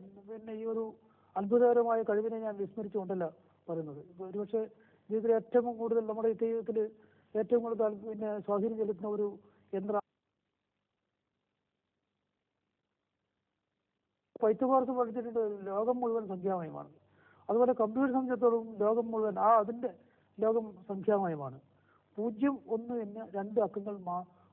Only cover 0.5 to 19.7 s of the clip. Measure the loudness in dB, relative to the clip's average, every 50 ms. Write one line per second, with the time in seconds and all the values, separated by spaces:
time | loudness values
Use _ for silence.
0.5 | -10 -6 -6 -4 -4 -4 -4 -6 -10 -16 _ _ _ _ _ _ -6 -4 0 4
1.5 | 6 6 8 8 8 6 6 4 2 2 2 2 2 2 2 0 -2 -4 -6 -6
2.5 | -4 -4 -6 -6 -6 -8 -8 -4 -4 -4 -2 -2 -2 -2 -2 -4 -6 -10 _ _
3.5 | _ _ -8 -6 -6 -6 -6 -6 -10 -12 -14 -16 -14 -12 -12 -8 -6 -6 -4 -2
4.5 | -2 -2 -2 -2 -10 _ _ _ _ _ _ -4 -2 0 4 4 4 4 4 4
5.5 | 2 2 2 2 -4 -4 -2 0 0 0 0 0 -4 0 0 0 2 2 0 0
6.5 | 0 -2 -4 -2 -2 -2 -2 -2 -6 -16 -20 _ _ _ _ _ -2 -2 0 2
7.5 | 2 2 2 0 0 0 0 0 0 -4 -10 -10 -8 -6 -4 -4 -4 -6 -4 -2
8.5 | 0 0 0 -2 -2 -2 -2 -2 -2 -4 -4 -4 -2 -2 -2 -2 -4 -8 _ -20
9.5 | _ _ _ -8 -6 -6 -4 -2 -2 -2 -4 _ _ _ _ _ _ _ _ _
10.5 | _ _ _ _ _ _ _ _ _ _ _ _ _ _ _ _ _ _ _ _
11.5 | _ _ _ _ _ _ _ _ _ _ _ _ _ _ _ _ _ _ _ _
12.5 | _ _ _ _ _ _ _ _ _ _ _ _ _ _ _ _ _ _ _ _
13.5 | _ _ _ _ _ _ _ _ _ _ _ _ _ _ _ _ -4 2 2 2
14.5 | 4 4 4 4 4 4 4 2 0 0 0 -2 -2 -6 -6 -4 -2 -2 -2 -2
15.5 | -2 -6 -6 -4 -2 0 0 0 0 0 0 0 -2 -2 -2 -4 -8 -4 -2 -2
16.5 | -2 -2 -4 -6 -10 -12 -14 -14 -18 _ _ _ _ _ _ _ _ _ -4 0
17.5 | 4 4 4 4 4 2 0 0 2 0 2 2 2 0 0 0 0 4 4 4
18.5 | 4 2 -2 -4 -2 0 2 2 4 2 0 -2 -2 -2 -2 -2 0 2 6 6
19.5 | 6 6 6 2